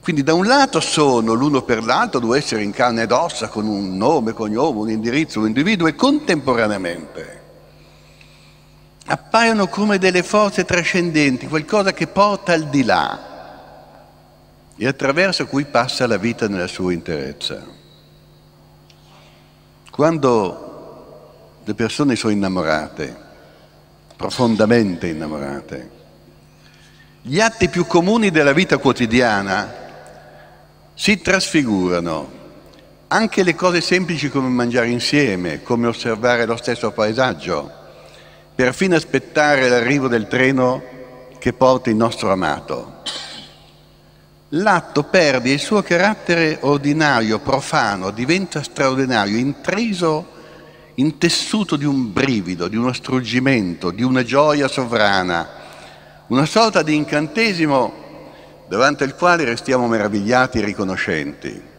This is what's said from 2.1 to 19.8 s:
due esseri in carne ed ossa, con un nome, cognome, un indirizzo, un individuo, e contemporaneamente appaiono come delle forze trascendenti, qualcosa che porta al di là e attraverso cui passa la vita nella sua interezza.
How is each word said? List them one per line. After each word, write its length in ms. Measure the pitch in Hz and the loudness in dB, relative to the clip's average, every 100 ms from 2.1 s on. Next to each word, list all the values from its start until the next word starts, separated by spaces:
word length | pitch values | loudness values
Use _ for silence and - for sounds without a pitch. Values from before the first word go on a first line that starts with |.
| 139 | -2
due 160 | 117 131 | 0 0
esseri 260 | 143 110 | 0 -4
in 80 | 104 | -4
carne 300 | 98 123 113 | 0 0 2
ed 100 | 113 | 0
ossa, 380 | 120 170 - 110 | 2 0 -4 -8
con 180 | 110 107 | -4 -4
un 300 | 101 98 95 | -4 -4 0
nome, 340 | 113 156 110 | 2 2 0
cognome, 480 | 107 107 110 156 110 | -4 -4 -2 -2 -2
un 100 | 110 | -4
indirizzo, 520 | 110 113 131 156 - | -4 -2 -2 -2 -2
un 60 | 110 | 0
individuo, 400 | 113 165 214 165 | 0 0 2 0
e 80 | 151 | 2
contemporaneamente 1400 | 262 294 - 147 131 120 107 101 90 85 76 82 78 - - - - - - - - - - - - - - - - _ - | 2 2 0 -2 0 0 0 0 -4 -8 -12 -14 -16 -18 -20 -20 -20 -20 -20 -20 -20 -20 -20 -20 -20 -20 -20 -20 -20 _ -8
appaiono 600 | - - 226 226 220 190 | -8 -2 2 2 2 0
come 300 | - 208 202 | 0 0 2
delle 260 | 190 180 | 2 2
forze 420 | 170 208 208 202 180 | 2 2 2 0 0
trascendenti, 840 | 180 165 190 175 151 143 127 131 | 0 0 0 0 2 2 0 -4
qualcosa 460 | 156 151 214 196 | -6 0 0 0
che 140 | - 165 | -2 -4
porta 460 | 196 208 196 - | 2 2 0 0
al 140 | 165 151 | 0 0
di 160 | 139 | 0
là 440 | 117 90 69 50 - - - - - - - - - - _ _ - - - - | 2 2 0 -4 -12 -20 -20 -20 -20 -20 -20 -20 -20 -20 _ _ -20 -20 -20 -4
e 100 | 113 | -4
attraverso 640 | 139 135 143 190 180 147 | 0 -2 0 0 -2 -4
cui 180 | 135 143 | -4 0
passa 400 | 120 123 - 127 | 0 0 -2 0
la 100 | 104 | 0
vita 300 | 107 117 110 | -2 -2 -4
nella 200 | 98 90 | -2 -6
sua 260 | - 92 | -4 -4
interezza. 720 | 87 80 78 65 - - - - - - - _ - - - - _ - - _ - - - - - _ _ _ _ | -2 -4 -6 -6 -8 -10 -10 -16 -20 -20 -20 _ -20 -20 -20 -20 _ -20 -20 _ -20 -20 -20 -20 -20 _ _ _ _